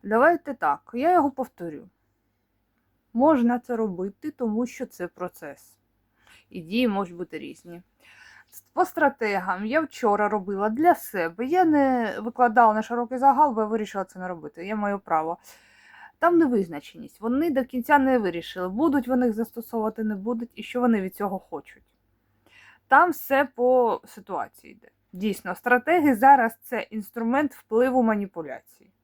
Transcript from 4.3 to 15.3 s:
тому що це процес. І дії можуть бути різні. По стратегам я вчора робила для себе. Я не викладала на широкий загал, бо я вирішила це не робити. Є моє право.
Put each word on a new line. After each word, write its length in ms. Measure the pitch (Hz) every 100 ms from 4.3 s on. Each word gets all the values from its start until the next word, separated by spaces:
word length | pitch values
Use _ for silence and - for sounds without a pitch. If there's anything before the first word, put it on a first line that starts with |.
тому 360 | - 233 214 247
що 200 | - -
це 220 | - 175
процес. 720 | _ 180 - 156 139 _ _ _ _ _ _ _ _ _
І 100 | -
дії 280 | 160 214 247
можуть 280 | 196 190 175
бути 220 | 180 160
різні. 440 | 139 - 175 170 180 _ _ - - - _ - _
По 120 | -
стратегам 840 | 370 - 294 269 220 196 180 185 214
я 140 | 285
вчора 480 | 311 - 226 208 208
робила 400 | 208 185 196 208
для 260 | 226 330
себе. 500 | 330 - 196 165 170
Я 200 | 254 359
не 500 | 359 294 269 254 220 -
викладала 540 | 214 240 247 220 233
на 80 | 214
широкий 360 | 214 240 240 254
загал, 340 | 269 262 302
бо 80 | 220
я 60 | 214
вирішила 380 | 220 208 202
це 140 | 185 185
не 100 | 185
робити. 380 | 175 151 - 185
Є 80 |
моє 240 | 214 202 202
право. 400 | - 160 160